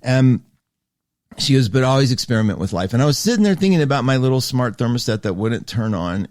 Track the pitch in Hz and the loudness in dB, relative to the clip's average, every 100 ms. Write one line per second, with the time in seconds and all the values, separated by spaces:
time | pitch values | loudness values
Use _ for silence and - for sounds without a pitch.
0 | 123 131 131 120 - _ _ _ _ _ | 0 2 4 2 -2 _ _ _ _ _
1 | _ _ _ - - 135 123 123 127 135 | _ _ _ -8 0 2 2 0 0 2
2 | 135 127 - 113 110 78 92 87 95 120 | 2 0 -2 0 0 -2 -4 -4 -2 0
3 | 147 139 202 233 208 190 196 180 147 139 | 0 0 0 2 2 2 2 2 2 0
4 | 123 131 131 131 123 127 123 101 120 120 | 0 0 2 0 -2 -2 -2 -2 -2 -2
5 | - 110 107 90 110 117 - 110 110 101 | -2 -4 -4 -4 -4 -4 -6 -6 -4 -4
6 | 87 90 92 | -4 -6 -6